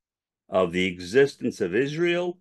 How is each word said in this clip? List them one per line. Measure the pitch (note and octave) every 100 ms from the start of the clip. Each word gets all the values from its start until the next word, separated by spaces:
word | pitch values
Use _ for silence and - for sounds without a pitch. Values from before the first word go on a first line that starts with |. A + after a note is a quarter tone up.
| _ _ _ _ _
of | F#2+ F2+
the | F2+
existence | F#2 F2+ F2+ B2 C#3 - B2 -
of | F#2
Israel, | G#2 C#3 D#3 F3 F3 F3+ F3